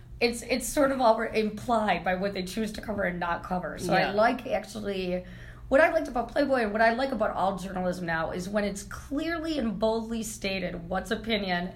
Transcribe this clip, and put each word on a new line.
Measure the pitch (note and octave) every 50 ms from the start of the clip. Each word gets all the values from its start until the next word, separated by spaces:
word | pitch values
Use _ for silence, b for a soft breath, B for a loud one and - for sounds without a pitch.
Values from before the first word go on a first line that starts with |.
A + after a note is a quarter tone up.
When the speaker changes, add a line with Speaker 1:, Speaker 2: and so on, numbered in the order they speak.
| B B - -
Speaker 1:
it's, | B3 A#3+ A#3 - -
it's | - C4 B3 - -
sort | - D#4 C#4+ C4
of | C4+ B3+
already | C4 A3+ A3 A3+ A3+ A3 - G#3+
implied | A3 G#3+ - - - - A#3+ A3 G#3+ G#3 G3+ G3+ F3
by | F#3+ F#3
what | F#3 F#3+ G3+ G3
they | F#3+ F#3
choose | F3+ - A3+ A3 G#3+ A3
to | -
cover | - - G#3 G3+ G3
and | F3+ F3 F3
not | F3 F3 E3+ E3 -
cover. | - F#3 F3+ F3 D3+ - -
So | - F3 F#3+
I | F#3
Speaker 2:
Yeah. | F#3+ -
Speaker 1:
like | G3 G3+ G#3+ A#3+ C4 - - B3+
actually, | G#3 G3+ G#3 - - A3+ G#3 G3+ G3+ F#3+ F#3 F3+ F3+ F3+ F3+ B B B B B B B B B
what | C4 C#4
I | D#4 E4+
liked | D#4+ D#4+ D4+ C#4+
about | A#3 B3 A#3 A#3
Playboy | - - D4 C4+ C4+ B3+ A#3
and | G#3 G3+
what | A3
I | A3+ A3+ A#3
like | A#3 C4+ C#4
about | C4+ G#3 G#3+ G3
all | - - F3 F#3+ G3+ F#3
journalism | F3 F#3+ F3+ F#3 F#3 F3+ F3+ F3+ F3 E3+
now | E3 D#3+ E3 -
is | - F3+ F3+ F#3+
when | G3+ G#3 G3+
it's | G3+ F#3 - -
clearly | - - - - - C4+ C#4+ D#4 E4 E4+ E4 D#4 E4 D#4+ D4
and | A#3 A3+ G3+ F3
boldly | G#3+ A3 A3 A3+ A3 A3+ A#3 A#3 A3
stated | A3 - - - G3 F#3+ F#3+ F3+ F3 E3+ F3 E3+ E3+
what's | F#3 F#3+ F#3 -
opinion | A#3 A3 A3 A3 A3+ G3+ G3 F#3 F3+ F3 F3 F3+ -